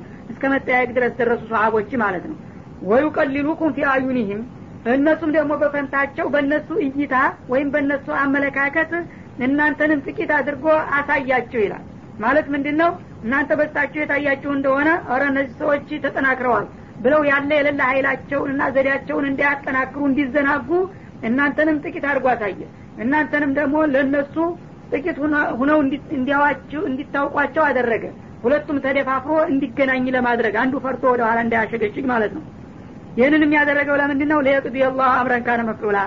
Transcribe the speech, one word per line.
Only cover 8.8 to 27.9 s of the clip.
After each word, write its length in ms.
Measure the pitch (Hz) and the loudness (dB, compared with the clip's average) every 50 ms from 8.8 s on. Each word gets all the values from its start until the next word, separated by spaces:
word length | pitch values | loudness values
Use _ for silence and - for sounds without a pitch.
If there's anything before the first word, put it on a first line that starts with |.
| 320 330 339 349 339 - - - - - - - | 0 0 -2 -4 -6 -6 -12 -16 -18 -14 -8 -4
እናንተንም 600 | 247 262 285 294 302 302 285 - 302 302 311 277 | -2 0 2 2 2 2 2 2 2 2 2 2
ጥቂት 300 | - - - - 339 285 | 0 -4 -6 -4 -2 0
አድርጎ 340 | 302 285 247 294 285 - 311 311 311 311 - - 277 | 0 0 0 -2 -4 0 2 4 4 4 2 0 -2
አሳያቸው 680 | 285 285 285 294 285 262 254 262 247 240 - - 233 | -2 0 0 0 0 2 0 0 0 0 -2 -2 0
ይላል። 240 | 202 180 175 180 - - - - - - - - | 0 0 -2 -6 -12 -16 -18 -18 -18 -16 -8 -2
ማለት 280 | 214 240 277 311 302 269 | 0 2 2 2 2 0
ምንድን 260 | 285 277 277 294 294 | -2 -2 -2 0 2
ነው? 120 | 311 330 339 349 - - - - - | 2 2 2 2 -2 -8 -16 -14 -8
እናንተ 320 | - 220 269 294 285 - 208 | -4 -2 0 0 0 2 2
በስታችሁ 460 | 180 202 - - 285 277 269 - 302 | 0 0 0 0 -2 -2 -2 -2 -4
የታያችሁ 500 | 302 - 285 285 294 277 277 269 285 285 | -2 -2 -2 0 0 0 -2 -2 -2 -2
እንደሆነ 380 | 285 277 277 269 269 277 294 320 339 370 - | -2 0 2 2 2 4 4 2 2 2 0
"ኧረ 180 | - 247 269 285 | -2 0 0 2
እነዚህ 300 | 285 269 277 277 254 - | 2 0 0 -2 -2 -6
ሰዎች 300 | - 302 302 294 285 - - 302 294 | -4 0 0 0 0 -2 -6 -6 -4
ተጠናክረዋል" 680 | 285 285 - 320 269 269 254 254 254 247 226 208 185 - - - - - - - | -4 -4 -2 0 0 0 0 0 0 0 0 0 -2 -4 -10 -16 -18 -16 -6 -2
ብለው 220 | - 254 302 311 294 | 2 4 4 4 4
ያለ 260 | 285 269 277 277 285 | 4 2 2 2 2
የሌለ 300 | 302 294 277 294 285 285 269 | 2 2 4 2 2 2 0
ኃይላቸውን 680 | 254 269 269 262 277 262 254 - - 285 277 294 277 | 2 2 2 2 0 -2 -4 -4 -4 -4 -2 -2 -2
እና 140 | 269 277 294 277 | -2 -2 -2 0
ዘዴያቸውን 560 | 240 269 262 277 277 269 - - 302 294 277 | 2 2 2 2 0 -2 -2 -4 -2 -2 -2
እንዲያጠናክሩ፣ 760 | 277 269 262 285 285 285 285 - 294 262 262 262 262 - 277 285 | -2 0 0 0 0 0 -2 -4 -2 -2 -2 -2 -2 -2 -2 0
እንዲዘናጉ 640 | 277 254 285 285 247 247 294 277 277 294 277 233 262 339 359 381 370 - - - - - - 247 | 2 2 2 0 2 2 2 2 2 0 0 0 0 0 0 0 -2 -6 -12 -18 -18 -14 -6 -4
እናንተንም 540 | 226 247 277 285 285 - 302 311 320 311 285 | -2 0 2 0 2 2 2 2 2 2 0
ጥቂት 260 | - 330 - 339 277 | -2 -6 -6 -4 -2
አድርጎ 220 | 285 285 262 247 254 | -2 0 2 2 2
አሳየ። 300 | 240 220 214 196 175 - - - - - - - - - | 2 0 -2 -4 -6 -8 -12 -14 -16 -18 -20 -16 -10 -6
እናንተንም 520 | 214 254 294 302 294 294 302 294 302 277 269 | -2 0 0 0 0 0 0 0 0 0 0
ደግሞ 220 | 285 302 269 294 311 311 | 0 0 2 2 2 2
ለእነሱ 500 | 302 262 269 285 269 285 285 285 - - 320 330 349 339 - - - - - - - | 2 2 2 2 2 0 0 -2 -2 -2 -2 -2 -2 -2 -6 -12 -18 -20 -20 -8 -6
ጥቂት 280 | - 277 277 339 302 262 | -6 -4 -2 -4 -2 -2
ሁነ-፣ 280 | 294 302 294 294 - - 262 | 0 0 2 0 0 0 0
ሁነው 260 | 226 269 294 311 311 | 0 2 4 4 4
እንዲ-፣ 220 | 277 269 285 262 - - | 4 2 0 -4 -6 -6
እንዲያዋችሁ፣ 720 | 311 262 254 269 277 285 294 294 269 262 - - 277 302 403 | -4 -2 0 2 2 4 4 2 2 -2 -6 -10 -6 -4 -4
እንዲታውቋቸው 800 | 262 262 262 285 - - 285 285 285 - 285 285 277 - 320 311 | -4 -4 -6 -6 -4 -2 -2 -2 0 0 0 -2 0 2 2 2
አደረገ። 400 | 285 254 254 240 233 | 2 2 2 2 2